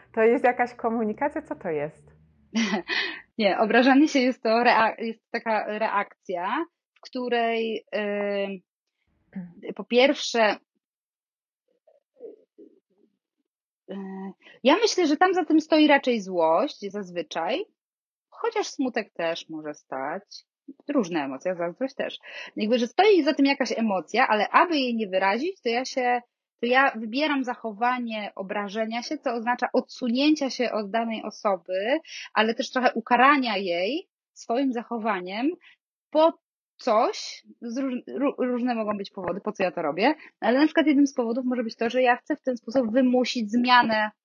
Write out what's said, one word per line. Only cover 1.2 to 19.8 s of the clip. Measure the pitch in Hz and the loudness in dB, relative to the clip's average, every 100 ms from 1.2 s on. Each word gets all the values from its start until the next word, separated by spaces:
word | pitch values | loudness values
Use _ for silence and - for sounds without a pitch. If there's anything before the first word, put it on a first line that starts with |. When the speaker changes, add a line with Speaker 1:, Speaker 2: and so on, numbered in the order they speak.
| 202 - | -4 -6
Speaker 1:
Co | - - | -10 -10
to | 185 | -6
jest? | 151 151 - - _ _ _ _ | -4 -6 -10 -20 _ _ _ _
Speaker 2:
<laughs> | 220 208 196 - - 359 - - - | -2 -2 -2 -2 -4 -4 -8 -12 -2
Nie, | 202 - | 0 2
obrażanie | 175 233 262 269 302 | 2 4 6 6 4
się | 277 | 4
jest | 254 247 | 0 0
to | 226 226 | 0 2
rea-, | 240 220 220 - | 4 4 2 0
jest | 226 220 _ | -8 -10 _
taka | 233 226 214 - 214 | -8 -2 -2 -2 -4
reakcja, | 220 202 196 _ - 175 185 269 330 _ _ | -2 -2 -4 _ -10 -6 -4 -4 -6 _ _
w | _ | _
której, | - 254 247 240 233 226 226 214 - 214 208 202 202 202 196 190 - _ _ _ _ _ _ 190 175 175 - | -12 -8 -2 0 0 0 -2 -6 -6 -6 -4 -2 -2 -2 -4 -6 -14 _ _ _ _ _ _ -14 -14 -14 -12
y, | - | -12
po | |
pierwsze, | 202 240 277 285 - 233 214 - _ _ _ _ _ _ _ _ _ _ _ _ _ _ _ _ 466 - _ - - _ _ _ _ _ _ _ _ _ _ _ - | -2 2 4 2 -2 0 0 0 _ _ _ _ _ _ _ _ _ _ _ _ _ _ _ _ -20 -20 _ -20 -20 _ _ _ _ _ _ _ _ _ _ _ -14
y, | 196 190 190 190 - _ - | -12 -12 -12 -14 -16 _ -2
ja | 240 359 | 2 4
myślę, | 466 - 320 | 2 2 0
że | 302 | 2
tam | 370 | 2
za | 370 320 | 2 2
tym | 311 | 2
stoi | - 311 302 | 4 4 6
raczej | 277 262 233 | 4 2 -2
złość | 185 180 160 165 - - 202 | -2 0 2 2 0 -4 -10
zazwyczaj, | 202 180 175 160 170 170 302 440 _ _ _ _ _ _ | -10 -8 -8 -8 -6 -4 -4 -8 _ _ _ _ _ _
chociaż | - 466 440 - | -8 -4 -4 -4
smutek | - 254 226 208 | -4 -4 -4 -6
też | - 165 170 - | -6 -4 -4 -8
może | 156 156 | -10 -10
stać, | 151 | -12